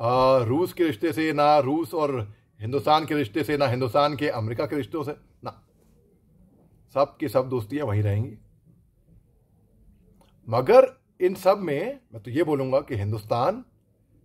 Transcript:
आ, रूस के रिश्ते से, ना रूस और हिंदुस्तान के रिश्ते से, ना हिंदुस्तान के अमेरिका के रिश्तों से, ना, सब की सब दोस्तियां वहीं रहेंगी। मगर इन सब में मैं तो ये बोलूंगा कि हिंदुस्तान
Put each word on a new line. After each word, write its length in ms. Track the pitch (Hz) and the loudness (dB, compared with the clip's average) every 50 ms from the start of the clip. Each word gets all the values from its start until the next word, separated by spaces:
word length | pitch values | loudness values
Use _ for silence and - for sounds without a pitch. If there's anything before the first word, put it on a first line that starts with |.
आ, 360 | 113 117 123 127 127 131 131 | -2 0 2 4 4 4 4
रूस 360 | 131 120 110 131 160 185 180 | 4 2 2 0 0 -2 -2
के 120 | - - 170 | 0 0 0
रिश्ते 280 | 156 139 - 170 165 | 0 0 -2 -2 -2
से, 200 | 151 160 160 156 | -2 0 -2 0
ना 260 | 147 147 147 147 151 147 | 2 2 4 4 6 4
रूस 360 | 131 131 147 165 160 - 180 | 4 2 0 -2 -4 -4 -4
और 400 | 165 151 143 135 120 104 104 - _ _ _ _ - | -2 -2 -2 -2 -4 -8 -10 -14 _ _ _ _ -12
हिंदुस्तान 460 | 107 117 135 139 - 151 151 156 160 | -8 -4 -4 -2 2 4 2 2 2
के 80 | - 156 | 0 -2
रिश्ते 300 | 147 135 - - 165 147 | -2 -2 -2 -2 -4 -2
से, 120 | - 151 | -2 0
ना 100 | 139 143 | 0 0
हिंदुस्तान 500 | 123 120 127 131 117 107 147 143 147 151 | 0 0 0 -2 0 2 2 2 2 0
के 120 | 120 147 147 | -2 -4 -4
अमेरिका 380 | 131 117 107 113 120 113 156 | -4 -4 -4 -6 -4 -4 -6
के 100 | - 165 | -4 -4
रिश्तों 260 | 143 127 - - 160 143 | -6 -6 -6 -8 -8 -8
से, 100 | 147 147 - _ _ _ _ - | -8 -10 -12 _ _ _ _ -16
ना, 180 | 123 - - _ _ _ _ _ _ _ _ _ _ _ _ _ _ _ _ _ _ _ _ _ _ _ _ _ _ - | -16 -16 -18 _ _ _ _ _ _ _ _ _ _ _ _ _ _ _ _ _ _ _ _ _ _ _ _ _ _ 0
सब 220 | 135 139 - - | 0 0 0 -2
की 120 | - 151 131 | -6 -6 -2
सब 200 | - 131 131 131 | 0 -2 -2 0
दोस्तियां 380 | 127 123 107 101 123 147 147 | -4 -6 -4 -4 -6 -4 -4
वहीं 160 | 113 101 107 | -2 0 0
रहेंगी। 340 | 104 104 98 107 113 - 110 - _ _ _ _ _ _ _ _ _ _ _ _ _ _ - - _ _ _ _ _ _ _ _ _ _ _ _ _ _ - _ _ _ _ _ _ _ _ _ - 113 | 0 0 0 -2 -2 -6 -8 -16 _ _ _ _ _ _ _ _ _ _ _ _ _ _ -20 -20 _ _ _ _ _ _ _ _ _ _ _ _ _ _ -20 _ _ _ _ _ _ _ _ _ -8 -2
मगर 540 | 113 123 123 175 226 262 254 254 - _ _ _ _ - | -2 0 4 6 8 8 8 6 2 _ _ _ _ -2
इन 140 | 185 185 190 | -2 -2 -2
सब 240 | - - - 208 202 | 0 2 2 2 2
में 420 | 190 160 139 147 190 254 285 269 _ _ | 0 -4 -4 -4 -4 -6 -8 -12 _ _
मैं 100 | 107 110 | -18 -16
तो 80 | 101 123 | -12 -6
ये 120 | 117 151 | -2 -2
बोलूंगा 380 | 175 151 147 135 135 131 131 143 | 0 0 0 -2 -2 0 -2 -2
कि 140 | 147 - 123 | -2 -2 -6
हिंदुस्तान 720 | 98 101 104 113 104 - - 120 117 127 175 214 262 247 _ _ _ _ _ _ _ _ _ _ _ | -6 -4 -4 -6 -6 -4 -4 -2 -2 0 -2 -2 -4 -8 _ _ _ _ _ _ _ _ _ _ _